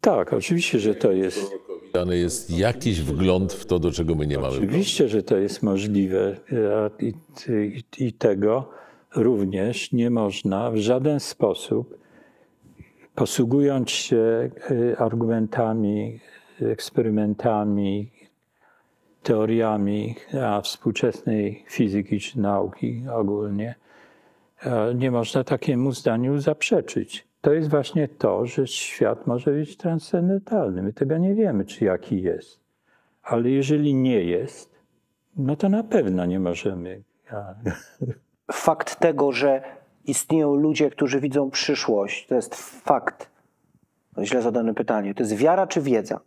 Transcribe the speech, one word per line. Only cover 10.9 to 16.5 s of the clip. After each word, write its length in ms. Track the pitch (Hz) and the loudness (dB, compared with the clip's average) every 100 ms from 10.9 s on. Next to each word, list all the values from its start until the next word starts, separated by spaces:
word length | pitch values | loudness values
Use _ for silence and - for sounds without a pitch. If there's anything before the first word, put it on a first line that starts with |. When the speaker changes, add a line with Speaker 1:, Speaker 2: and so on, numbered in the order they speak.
| 127 139 147 | 2 2 0
Speaker 1:
sposób, 800 | - - 110 90 - 110 123 - _ - - _ _ _ _ _ - _ - | -4 -2 0 0 -2 -4 -4 -14 _ -20 -20 _ _ _ _ _ -20 _ -16
posługując 760 | - 113 - 117 135 143 135 120 | -4 -2 0 2 4 2 2 -2
się, 600 | - - 117 113 113 123 - - | -4 0 2 4 2 -2 -6 -4
y, 280 | 127 120 117 | 0 2 2
argumentami, 1200 | 113 117 117 113 110 117 113 113 104 104 110 113 - - _ | 0 0 0 2 0 0 0 2 0 0 -4 -10 -18 -20 _